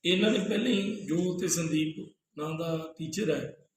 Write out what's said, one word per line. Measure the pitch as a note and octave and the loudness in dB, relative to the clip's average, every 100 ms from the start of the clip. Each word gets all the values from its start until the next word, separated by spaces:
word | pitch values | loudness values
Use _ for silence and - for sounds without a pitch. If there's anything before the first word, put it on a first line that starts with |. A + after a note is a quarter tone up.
ਇਹਨਾਂ | E3+ F#3 G#3+ | 4 4 4
ਨੇ | A3+ | 4
ਪਹਿਲਾਂ | F#3 G#3 B3 | 2 0 2
ਹੀ, | G3+ G3 - - | 2 0 -4 -2
ਜੋ | E3 F3+ | 0 0
ਉੱਥੇ | F3 F#3 | 0 0
ਸੰਦੀਪ | E3+ D#3+ D#3 D#3 - - _ _ - | 0 2 2 0 -4 -14 _ _ -8
ਨਾਂ | D3+ D#3+ | -4 -2
ਦਾ | E3 D#3+ D#3+ - | -2 -2 -4 -8
ਟੀਚਰ | D#3+ F#3+ G3+ | -6 -2 0
ਹੈ | C#3+ - - _ | 0 -4 -12 _